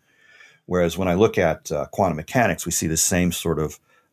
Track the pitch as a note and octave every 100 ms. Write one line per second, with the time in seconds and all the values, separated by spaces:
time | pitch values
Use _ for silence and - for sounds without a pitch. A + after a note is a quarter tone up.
0 | _ _ _ - - _ - F2+ E2+ F2
1 | F#2 F2 A2 G#2 E2 D#2 - D2+ C2+ -
2 | F#2 D#2 - C3+ G2+ E2 F2 - D#2+ D#2+
3 | - F2+ F2+ - E2 D2+ D2+ - _ _
4 | _